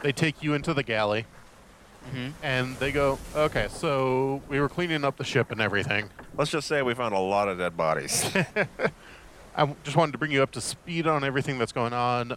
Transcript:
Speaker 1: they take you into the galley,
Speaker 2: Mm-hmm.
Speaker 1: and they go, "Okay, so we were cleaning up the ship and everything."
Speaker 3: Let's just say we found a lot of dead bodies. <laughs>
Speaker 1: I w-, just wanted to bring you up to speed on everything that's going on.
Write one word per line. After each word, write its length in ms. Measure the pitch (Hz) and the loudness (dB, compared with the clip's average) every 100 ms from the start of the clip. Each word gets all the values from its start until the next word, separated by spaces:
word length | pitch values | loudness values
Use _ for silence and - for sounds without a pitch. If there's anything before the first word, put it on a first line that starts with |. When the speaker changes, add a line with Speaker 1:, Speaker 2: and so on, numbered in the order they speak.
Speaker 1:
they 100 | 143 | -4
take 300 | 131 160 143 | 0 0 0
you 140 | 156 147 | -2 0
into 180 | 165 | 0
the 100 | 170 | -2
galley, 420 | 180 110 104 107 113 - - - - - - - 127 | 0 2 2 0 -2 -14 -20 -20 -20 -20 -20 -18 -10
Speaker 2:
Mm-hmm. 260 | 131 123 156 | -8 -8 -6
Speaker 1:
and 320 | 151 131 127 127 | -2 0 0 -2
they 120 | 135 | 0
go, 260 | 143 139 135 - | 2 2 0 -4
"Okay, 360 | 151 151 131 104 | 0 2 2 -2
so 680 | - 170 139 131 127 135 139 135 | -2 0 2 2 2 0 -4 -2
we 100 | 139 | 0
were 80 | 143 | 0
cleaning 380 | - 175 156 143 | 0 -2 2 0
up 100 | - | -2
the 80 | |
ship 280 | 127 127 117 | -2 0 0
and 80 | 110 | 0
everything." 480 | 107 101 - 104 104 - - - | 2 2 2 0 -2 -12 -14 -2
Speaker 3:
Let's 160 | 147 | 0
just 160 | 160 - | 0 0
say 140 | 151 | 0
we 120 | 127 117 | 2 0
found 200 | 120 98 | 0 0
a 20 | |
lot 280 | 95 101 101 | 2 2 2
of 100 | 90 | 0
dead 180 | 87 85 | -2 0
bodies. 520 | 80 78 71 - - | 2 2 0 -2 0
<laughs> 40 | 196 | 0
Speaker 1:
I 1200 | 170 - 277 - 254 - - - - - - - | 0 -2 -2 -2 -4 -4 -20 -20 -20 -20 -10 0
w-, 180 | 143 147 - | 0 0 0
just 100 | 143 | 2
wanted 160 | 160 | 2
to 60 | 135 | 0
bring 140 | 151 | 0
you 120 | 139 | 2
up 80 | 135 | 2
to 80 | - | 0
speed 480 | - - - 165 165 | -8 -8 -6 -2 2
on 160 | 156 | 2
everything 340 | 139 135 135 131 | 2 0 -2 -2
that's 140 | 113 | -2
going 220 | - 117 | 0 -2
on. 420 | 123 123 123 120 | 0 0 0 -2